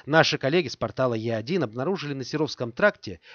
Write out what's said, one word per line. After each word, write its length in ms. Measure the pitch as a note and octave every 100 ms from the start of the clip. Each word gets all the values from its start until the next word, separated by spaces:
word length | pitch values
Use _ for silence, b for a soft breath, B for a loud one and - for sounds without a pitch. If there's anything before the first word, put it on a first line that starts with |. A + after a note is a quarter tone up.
| -
Наши 320 | D#3+ - D3
коллеги 300 | C3+ F3 C3+
с 80 | -
портала 380 | A2+ - C3 A2+
Е 200 | A2+ A2
один 280 | A2+ F#3
обнаружили 500 | A#2+ A#2+ D3 F#3+ C#3+
на 100 | C3+
Серовском 480 | A#2+ D3+ D3+ - A#2+
тракте, 500 | - G#3 - - F2+ B